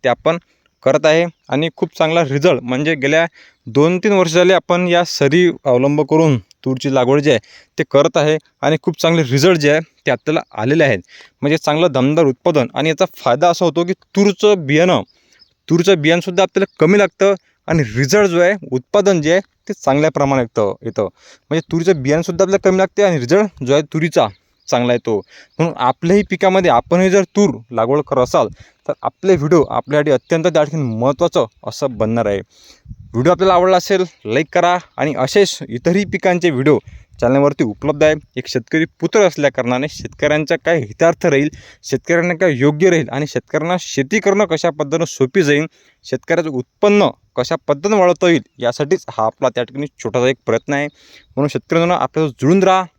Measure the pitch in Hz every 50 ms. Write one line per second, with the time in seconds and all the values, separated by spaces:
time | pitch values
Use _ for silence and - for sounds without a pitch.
0 | - 127 120 _ _ 151 165 175 _ _ _ _ _ _ _ _ _ 131 143 151
1 | 147 156 151 165 175 170 - _ _ _ - 139 156 165 _ - 196 165 _ -
2 | 165 156 160 170 165 135 135 143 139 180 156 120 123 120 127 127 147 156 165 143
3 | 127 139 151 160 170 165 _ - - _ _ _ _ 120 110 139 147 165 180 185
4 | - 214 208 190 180 170 156 175 180 180 190 170 - - 180 185 180 180 170 175
5 | 175 - - - 151 139 143 175 180 170 - - _ 143 127 123 131 143 147 151
6 | 151 135 156 156 165 156 139 113 - _ _ _ - 131 131 127 - 143 135 131
7 | 123 120 135 147 139 151 131 107 _ _ - - _ _ _ - 160 _ - 139
8 | 147 165 - 170 147 151 156 156 _ _ _ _ - 139 156 156 _ - 160 -
9 | - 165 170 165 156 123 127 139 135 185 185 165 143 147 147 156 160 _ _ _
10 | _ 156 127 113 _ - 156 160 - _ - - 107 127 147 165 156 135 113 92
11 | 87 _ - - - _ _ _ - 143 156 160 - - 147 156 170 175 131 135
12 | 127 139 151 165 165 139 127 _ _ 180 165 147 123 - _ - 143 160 156 -
13 | 190 - _ - - 135 120 143 170 175 170 - 185 170 143 170 175 175 190 _
14 | _ _ _ 196 202 208 190 _ - 208 208 190 156 131 147 151 175 185 175 120
15 | 95 _ _ _ _ _ _ _ _ _ _ _ _ - 156 170 175 190 190 165
16 | 143 156 170 175 170 196 175 180 190 180 _ 190 190 - _ _ 151 160 196 202
17 | 202 175 _ _ 196 196 196 185 _ _ _ _ _ - 160 165 139 107 104 120
18 | 139 127 165 208 208 190 170 170 175 180 208 196 156 123 127 127 - _ - 202
19 | 196 196 190 170 147 151 170 190 196 _ _ _ _ - 202 _ - 143 135 143
20 | 151 156 143 - 143 139 139 135 120 110 _ - 107 98 98 - - 113 - -
21 | 104 90 _ _ _ - - _ _ _ 147 165 - _ - 165 165 180 185 151
22 | 127 135 147 165 170 - 175 170 196 185 196 196 - 190 190 190 190 185 _ -
23 | 202 196 175 147 120 117 160 202 214 196 _ - 135 123 139 151 156 - - 160
24 | 156 170 - 180 127 104 101 _ _ _ _ _ _ - - 123 120 120 120 120
25 | _ - 110 98 - _ - - - _ _ - 160 170 - - 127 123 131 _
26 | - 170 190 208 202 - 190 175 - 190 185 196 185 170 127 117 - - 170 175
27 | 185 190 180 202 185 _ _ 202 208 185 123 110 113 _ 123 113 113 117 139 151
28 | 139 - 147 131 127 127 - 165 120 104 - _ - _ _ _ _ - - _
29 | - 117 _ _ - 190 185 160 139 151 180 165 135 - 117 117 - - 143 147
30 | 147 151 139 127 _ _ 170 165 160 180 156 165 151 147 160 160 139 123 110 110
31 | 120 131 147 - 175 170 - 165 123 110 _ _ - - - - 147 135 120 104
32 | 110 110 113 117 113 104 101 98 - _ _ _ _ _ - _ _ - - _
33 | - - - 113 127 160 180 175 185 190 180 175 180 185 185 180 - - 202 185
34 | 185 170 _ _ _ 107 110 135 160 - - 180 165 175 180 180 - _ _ -
35 | 131 156 135 - 131 131 - 208 196 - - - 160 - 110 120 - 170 180 196
36 | 208 180 - 185 - 190 180 180 165 175 143 123 135 151 147 107 _ - - -
37 | - _ - - - 120 131 139 143 143 143 - 147 110 104 _ - 143 151 147
38 | 156 156 156 156 _ _ _ 131 - - - 127 117 _ - 160 165 160 _ _
39 | - 165 - 226 202 180 - - 143 139 - - 123 117 123 127 139 - - -
40 | - - - - - 147 151 151 156 - 170 - _ 165 170 160 127 101 107 _
41 | 165 170 160 _ - 175 143 139 147 156 - - - - - _ _ - - 131
42 | _ - 165 170 170 175 175 160 190 175 143 120 135 147 151 151 175 190 175 165
43 | 139 - - 135 151 143 - 123 _ _ - 156 151 170 180 180 - - - -
44 | 135 139 202 214 - 202 196 202 214 175 160 151 - 170 151 151 156 143 151 165
45 | 170 - - - 135 127 _ 196 170 143 147 147 156 160 _ _ _ _ _ _
46 | _ - - 131 _ - 170 165 165 156 139 127 127 _ _ _ - 208 208 208
47 | 196 143 - _ _ _ _ - 127 - 165 156 _ - 147 139 156 202 220 208
48 | 180 180 175 - 190 180 170 139 104 _ _ - 120 120 123 - 151 143 185 185
49 | - - - - 110 113 - _ 135 127 113 123 123 - 127 135 147 147 _ _
50 | - - 113 127 120 131 135 _ _ - 117 117 _ - 143 139 147 147 _ _
51 | _ _ - - _ _ _ - 143 147 - 135 _ _ 160 165 165 170 180 -
52 | - 131 _ 156 160 147 120 _ 131 139 175 196 185 190 185 190 185 170 _